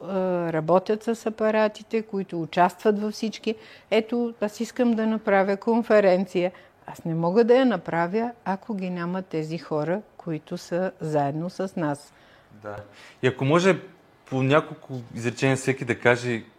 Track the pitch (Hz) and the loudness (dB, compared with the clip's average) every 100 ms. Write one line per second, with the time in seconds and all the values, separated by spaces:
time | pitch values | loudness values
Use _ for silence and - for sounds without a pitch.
0 | 165 190 185 180 170 160 156 180 185 214 | -6 -2 0 -2 -2 -2 2 2 2 -4
1 | 233 226 226 220 214 214 214 214 214 226 | -2 -4 -4 -2 0 2 0 -2 -6 -6
2 | 214 196 190 170 165 - 180 - 220 208 | -4 -8 -6 -6 -4 2 2 4 0 0
3 | 214 214 220 - - 220 - - - 214 | -2 -6 -8 -6 -6 -8 -10 -18 0 0
4 | 220 240 240 226 208 - 226 - 240 220 | 0 -2 -2 -2 -6 -4 -8 0 0 2
5 | 220 220 220 196 190 196 - 233 226 214 | 0 0 2 4 4 0 0 0 4 6
6 | 196 180 196 185 180 - - _ - - | 6 4 2 0 -2 -4 -20 _ -20 -12
7 | 170 165 170 202 226 247 262 190 - 165 | -6 -2 2 2 4 6 4 0 -2 -2
8 | 170 214 233 240 185 190 - 202 185 180 | 0 -2 -4 -6 -6 -6 -6 -6 -6 -6
9 | 175 185 185 160 156 160 - 156 151 196 | -6 -6 -6 -6 -6 -8 -4 -4 -2 -4
10 | 208 _ - 156 - 175 - 175 185 - | -6 _ -10 -10 -8 -12 -6 -4 -4 -6
11 | 156 151 143 156 175 - 190 - 151 143 | -4 0 0 -2 -6 -6 -6 -4 -4 -4
12 | - _ _ _ _ 107 104 104 - - | -10 _ _ _ _ -18 -14 -14 -16 -20
13 | - - 127 - 135 170 190 160 - - | -20 -2 -2 0 2 4 4 2 -2 -20
14 | _ _ - 131 131 151 160 - - 127 | _ _ -6 -2 2 2 2 -12 -12 -12
15 | 117 - 120 117 135 131 - 131 127 110 | -12 -6 -4 0 0 2 0 -4 -2 2
16 | 120 120 123 113 - | 4 4 2 -4 -6